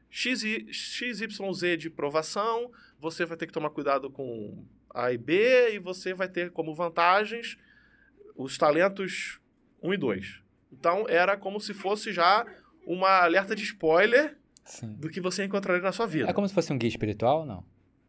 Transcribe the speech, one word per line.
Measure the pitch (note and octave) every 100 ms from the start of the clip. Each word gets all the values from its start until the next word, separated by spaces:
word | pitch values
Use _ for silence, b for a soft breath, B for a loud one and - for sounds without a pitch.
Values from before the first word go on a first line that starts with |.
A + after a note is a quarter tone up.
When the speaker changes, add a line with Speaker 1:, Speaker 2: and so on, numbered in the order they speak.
| _
Speaker 1:
X, | - - B3
Y, | G#3+ A3 G#3+
X | - - - B3 G3+
Y | A3 G#3 G3
Z | F3 F3 E3+
de | D#3+
provação, | - C#3+ D#3 D#3 G#3 A3+ A#3 A#3+ b b _
você | D#3+ D#3
vai | E3 E3
ter | E3
que |
tomar | E3 D3+
cuidado | D3+ C#3 C#3 C3+
com | C#3 B2+ A2+ G#2 - - _ -
A | - B2
e | B2
B, | A#2 F3+ A#3+ B3+ A#3+
e | G#3
você | F3+ F#3 F#3+
vai | F#3 F#3
ter | F3+ F3
como | F3 D#3
vantagens | D#3 F3 E3+ E3+ G3 G#3+ A#3 - - b b b b b _ -
os | - C3 -
talentos | D#3 D3+ F#3+ G3 F#3+ - - - _ _ _ _
um | E3+
e | G3
dois." | B2 F#2+ G2 - _ _ _
Então, | B2+ E3+ F#3+ A3
era | E3+ F3+ G3+
como | F#3+ G#3
se | G#3
fosse | G3+ F#3 G#3 A3
já | F3 F3 G#3 A#3+ B B _ -
uma | F3+ F#3+ F#3+
alerta | E3+ F3+ G3
de | G#3
spoiler | G#3+ - D#3+ E3 G#3+ B3 D4+ - _ _
Speaker 2:
Sim. | - - A2
Speaker 1:
do | G#2+ D#3
que | F#3+
você | F3+ F#3
encontraria | G3 G3+ G3 F3+
na | F#3
sua | F#3 A3+
vida. | D#3 A#2
Speaker 2:
É |
como | F#3 G3
se |
fosse | F#3 D#3+
um | C3+
guia | A#2+
espiritual, | - G#2+ G#2 A#2 D#3 D3+
não? | F#2 - _ _ _